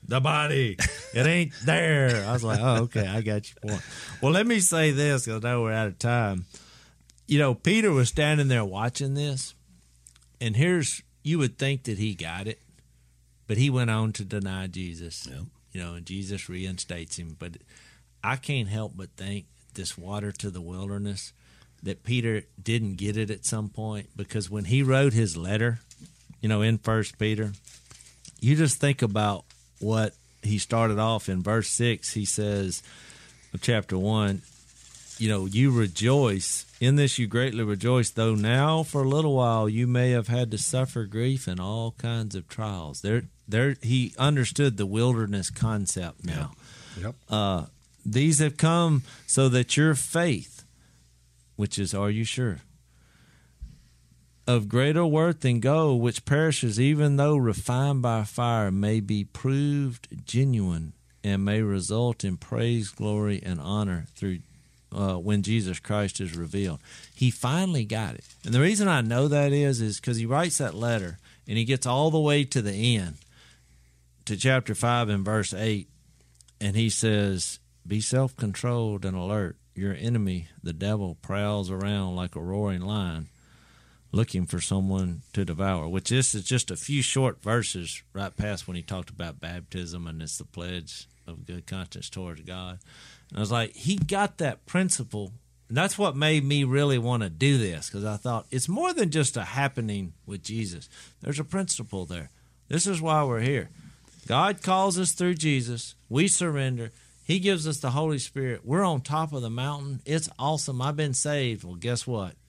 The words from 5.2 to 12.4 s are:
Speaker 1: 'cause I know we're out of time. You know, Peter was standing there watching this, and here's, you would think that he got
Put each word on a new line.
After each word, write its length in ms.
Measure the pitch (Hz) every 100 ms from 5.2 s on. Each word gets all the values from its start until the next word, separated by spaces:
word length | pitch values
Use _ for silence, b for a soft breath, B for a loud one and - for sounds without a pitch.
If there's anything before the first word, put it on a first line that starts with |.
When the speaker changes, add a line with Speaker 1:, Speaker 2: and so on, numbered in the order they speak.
| 120
Speaker 1:
'cause 180 | 110
I 40 | 117
know 140 | 123
we're 100 | 113
out 140 | 110 110
of 100 | 92
time. 460 | 120 120 107 92 90 B B B B B _ - -
You 100 | 147
know, 160 | 143
Peter 380 | 117 - 214 214
was 160 | 143 120
standing 400 | - 147 151 139
there 160 | 123
watching 500 | 104 95 117 - 139
this, 400 | 139 147 131 - - _ - _ _ - _ _ _
and 160 | 117 107
here's, 440 | 170 180 135 - - _
you 160 | 151 165
would 200 | 131 -
think 260 | 135 135
that 140 | 127 98
he 160 | 107
got 320 | 92 82 87